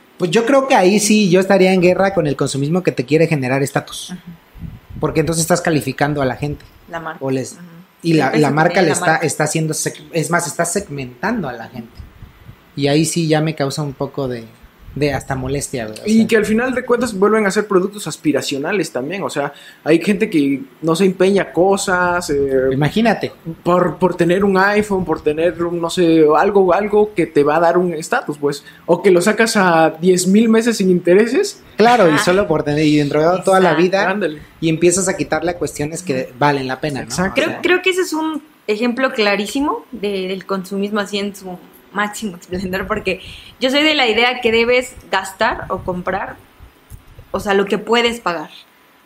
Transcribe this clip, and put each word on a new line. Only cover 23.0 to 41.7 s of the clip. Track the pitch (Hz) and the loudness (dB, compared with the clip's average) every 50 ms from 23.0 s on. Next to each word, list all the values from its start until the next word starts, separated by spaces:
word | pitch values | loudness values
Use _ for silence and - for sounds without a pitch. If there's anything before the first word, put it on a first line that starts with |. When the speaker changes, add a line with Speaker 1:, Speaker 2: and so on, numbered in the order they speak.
| 226 233 190 - - 123 - - - 165 165 - - | 2 2 2 0 -2 -8 -10 -10 -14 -14 -12 -6 -2
Speaker 3:
por, | 175 175 180 180 175 156 - | 0 2 2 2 0 0 0
por | 185 180 170 | 0 0 2
tener | - 175 165 175 196 196 | 2 2 2 2 2 2
un | 202 190 185 | 2 2 4
iPhone, | 190 202 208 208 208 208 202 185 180 | 2 2 2 0 0 0 -2 -4 -2
por | - 160 156 - | -2 -4 -2 -2
tener | 151 151 156 165 180 165 151 170 | -2 -2 0 0 -2 -2 -2 -4
un, | 170 175 175 | -4 -4 -4
no | 165 165 | -4 -4
sé, | - 185 180 165 165 160 156 147 151 | 0 2 2 4 6 6 6 6 6
algo, | 151 165 202 208 202 190 180 165 | 4 4 4 4 4 4 4 2
algo | 190 208 208 202 214 214 208 - | 2 0 2 2 2 2 2 0
que | - 165 | -4 -4
te | - - 147 143 | 0 2 2 2
va | 147 147 | 2 2
a | 165 | 2
dar | 175 165 175 180 | 4 4 4 2
un | 180 175 170 | 0 0 -2
estatus, | 151 165 - - 254 - - - 147 | -6 -6 -4 -4 -4 -4 -4 -8 -4
pues, | 143 143 147 - - - - - - | -4 -4 -4 -4 -10 -20 -20 -10 -2
o | - 170 170 | 0 0 2
que | - 208 180 | 4 4 4
lo | 170 | 4
sacas | 175 214 208 208 226 220 - | 4 2 2 2 2 2 2
a | 214 185 180 170 160 160 156 156 - | 2 2 4 4 4 4 2 2 0
diez | 165 190 185 180 180 | 2 2 2 2 2
mil | 185 196 214 233 226 | 4 4 4 4 4
meses | 220 226 226 240 220 - | 4 2 2 2 0 0
sin | 196 185 | 2 2
intereses. | 180 175 175 175 180 196 233 233 247 349 415 403 - - - - - | 2 2 4 4 4 4 4 4 2 0 0 -2 -4 -10 -20 -10 0
Speaker 1:
Claro, | - 208 233 247 240 196 165 | 2 4 4 6 6 6 4
y | 151 | 4
Speaker 2:
Ajá. | 113 - | 2 2
Speaker 1:
solo | 175 180 196 208 160 | 2 2 2 2 0
por | 160 151 147 | 0 -2 0
tener, | 147 147 151 156 | -2 0 0 2
y | 151 151 | 2 2
dentro | 147 147 143 139 147 | 2 2 0 0 2
de | 156 170 180 185 180 | 2 2 2 0 2
toda | 190 190 190 | 2 2 4
la | 190 175 | 4 4
Speaker 2:
Exacto. | 156 151 175 | 4 2 2
Speaker 1:
vida, | 185 185 190 208 180 | 2 2 0 0 0
Speaker 3:
Ándale. | 190 208 196 160 151 151 - - - - | -2 -2 -4 -4 -6 -8 -16 -20 -12 -6
Speaker 1:
y | 160 165 | -2 -2
empiezas | 160 156 - 175 170 190 190 185 | 0 2 2 2 2 2 -2 -2
a | 185 | -4
quitarle | - 147 - - 156 160 175 175 | -4 -4 -4 -4 -4 -2 -4 -4
a | |
cuestiones | 175 165 139 - - 147 151 165 170 - | -4 -6 -8 -6 -6 -8 -8 -8 -10 -6
que | - 135 127 131 - - | -6 -6 -6 -6 -8 -4
valen | 120 143 147 143 135 131 | 0 0 2 2 0 -2
la | 127 127 127 | -6 -6 -6
pena, | - 156 139 123 | -6 -6 -6 -6
¿no? | 117 | -8
Speaker 3:
Exacto. | 113 120 165 180 190 185 | -8 -4 -4 -4 -2 0
Speaker 2:
Creo, | - 294 339 | -2 -2 -2
Speaker 1:
O | - | -2
sea. | - - | -4 0
Speaker 2:
creo | 339 359 359 359 | 0 0 2 2
que | 381 | 0
ese | 359 370 359 | 0 0 -2
es | - - | -2 -4
un | 311 320 320 311 285 - - _ _ _ | -4 -4 -4 -6 -6 -10 -14 _ _ _
ejemplo | - 214 208 240 240 233 247 262 262 262 | -6 -4 -2 -2 -4 -2 -2 -2 -2 0
clarísimo | - 214 202 202 196 214 202 - 277 277 311 381 480 - - - | 0 0 0 0 -2 -2 -4 -4 -4 -2 -2 -4 -4 -8 -12 -14
de, | 208 185 208 202 190 185 | -8 -6 -6 -4 -4 -6
del | 185 196 190 180 | -6 -8 -8 -6
consumismo | - 196 196 180 185 202 196 196 202 208 208 | -6 -6 -6 -6 -6 -6 -6 -4 -4 -4 -4
así | 202 190 202 202 | -6 -4 -4 -6
en | 202 202 196 | -6 -6 -8
su | - 190 185 180 175 - - | -10 -14 -16 -16 -16 -18 -20